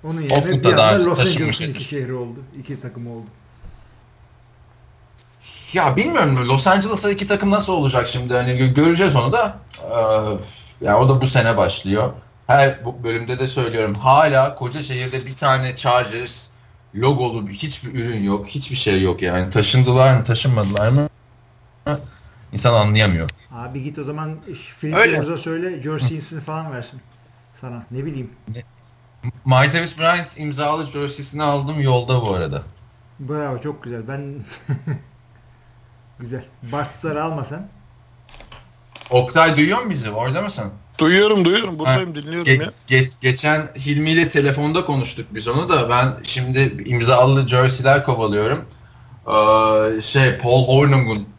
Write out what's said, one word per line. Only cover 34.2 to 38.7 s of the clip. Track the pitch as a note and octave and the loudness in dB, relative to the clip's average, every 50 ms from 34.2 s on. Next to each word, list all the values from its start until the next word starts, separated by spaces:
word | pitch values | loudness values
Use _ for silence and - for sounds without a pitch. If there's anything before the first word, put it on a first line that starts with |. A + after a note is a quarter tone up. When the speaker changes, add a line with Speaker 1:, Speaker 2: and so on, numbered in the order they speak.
| C#3+ C#3 C#3+ C#3+ G2+ - - - - - C3+ - - E3 C3+ - - - _ _ _ _ _ _ | -10 -12 -12 -14 -16 -16 -18 -18 -8 -8 -8 -6 -6 -8 -8 -8 -10 -18 _ _ _ _ _ _
Speaker 1:
<laughs> | _ - - _ _ _ _ - - _ _ _ _ _ _ - | _ -20 -20 _ _ _ _ -20 -20 _ _ _ _ _ _ -18
güzel. | A#2+ A#2 B2+ B2+ - - _ _ - | -14 -12 -12 -12 -12 -16 _ _ -14
Bart | A2+ C3+ D3 C#3+ C#3 | -8 -6 -6 -6 -8
Starr'ı | - - - D#3+ D3+ D3 D#3 | -10 -10 -8 -6 -4 -4 -4
alma | E3 E3 D3 B2+ | -4 -6 -6 -8
sen. | - C#3+ E3+ G3 - - - - - _ _ _ _ _ _ _ - - - - - - - - - | -10 -10 -12 -14 -16 -18 -20 -20 -20 _ _ _ _ _ _ _ -20 -20 -20 -20 -20 -20 -20 -20 -20